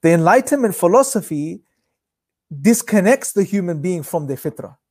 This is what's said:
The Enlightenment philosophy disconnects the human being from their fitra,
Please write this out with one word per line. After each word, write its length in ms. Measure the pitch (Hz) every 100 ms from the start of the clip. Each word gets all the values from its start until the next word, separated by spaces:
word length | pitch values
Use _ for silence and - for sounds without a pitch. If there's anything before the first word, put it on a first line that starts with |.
The 100 | 165
Enlightenment 600 | 165 165 233 262 285 226
philosophy 840 | 180 175 226 262 214 - 151 151 180 _ _ _ _ _ _ _ _ _ 147
disconnects 720 | 151 233 - 214 185 269 -
the 100 | -
human 380 | 190 202 180 156
being 220 | 160 175
from 240 | 143 175 143
their 100 | 131
fitra, 400 | 151 - - _ _